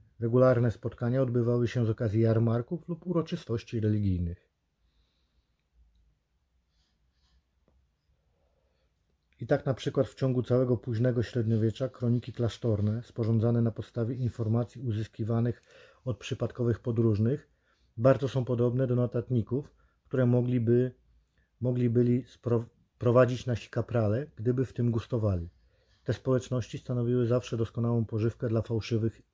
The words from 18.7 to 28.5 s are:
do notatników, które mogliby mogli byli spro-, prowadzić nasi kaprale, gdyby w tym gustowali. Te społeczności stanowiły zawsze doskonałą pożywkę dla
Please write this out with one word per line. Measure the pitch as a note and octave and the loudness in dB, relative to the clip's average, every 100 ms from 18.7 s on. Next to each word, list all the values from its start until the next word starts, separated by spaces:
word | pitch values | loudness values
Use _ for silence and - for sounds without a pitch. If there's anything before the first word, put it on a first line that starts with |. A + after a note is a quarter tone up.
| B2 C3 | 0 0
do | B2 | 0
notatników, | B2 A#2+ - B2 G2+ B2+ - _ _ _ - | 0 -2 -2 -2 0 -4 -6 _ _ _ -6
które | C3 B2 | 0 2
mogliby | B2 B2 B2 A2+ A#2+ B2+ - _ _ _ _ _ - | 2 2 0 2 2 2 -4 _ _ _ _ _ -6
mogli | B2 B2 A#2+ | -2 0 2
byli | A#2 A#2+ B2 | 4 4 2
spro-, | - - A#2 A#2 A#2 _ _ - | -2 -10 -2 -2 -2 _ _ -2
prowadzić | A#2+ A#2+ B2 B2 B2 | 4 6 6 2 -4
nasi | A2+ - | -6 -4
kaprale, | B2 - A#2+ G#2+ A2+ D3+ - | -6 -2 0 0 0 -4 -4
gdyby | A2+ B2+ B2 | -2 0 -2
w | |
tym | - A#2+ | -2 -2
gustowali. | A2+ - A#2+ G#2+ F2+ E2+ _ _ _ _ _ | -2 -4 -2 0 -2 -6 _ _ _ _ _
Te | - | -6
społeczności | B2 C3+ B2+ - B2+ - C#3 | -4 0 -2 -2 -6 -6 -12
stanowiły | - B2 A#2+ B2 A#2 | -6 -4 0 0 2
zawsze | B2 - A#2 | 0 -2 -4
doskonałą | A2 A#2 A#2 A#2 A2 | -4 -2 -2 0 -2
pożywkę | A2 A2 - | -2 -2 -2
dla | A#2+ | -2